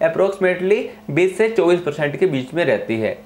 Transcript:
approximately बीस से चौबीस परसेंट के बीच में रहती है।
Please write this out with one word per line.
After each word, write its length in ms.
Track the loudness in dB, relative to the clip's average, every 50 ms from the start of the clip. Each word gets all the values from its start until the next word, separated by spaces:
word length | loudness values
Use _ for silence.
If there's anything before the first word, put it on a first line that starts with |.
| 0
approximately 800 | 0 2 2 2 2 2 0 0 0 0 0 -2 -2 -2 -4 -6 -8 -12 -14 -10 -4
बीस 260 | 0 0 0 2 2
से 120 | 0 0 0
चौबीस 300 | 2 2 4 4 4 2
परसेंट 380 | 0 -4 -4 -2 -4 -4 0 0
के 60 | 0
बीच 280 | 0 0 -2 -4 -4 -4
में 100 | -2 0
रहती 340 | 2 0 0 0 -2 -2 -2
है। 180 | -2 -2 -4 -6 -10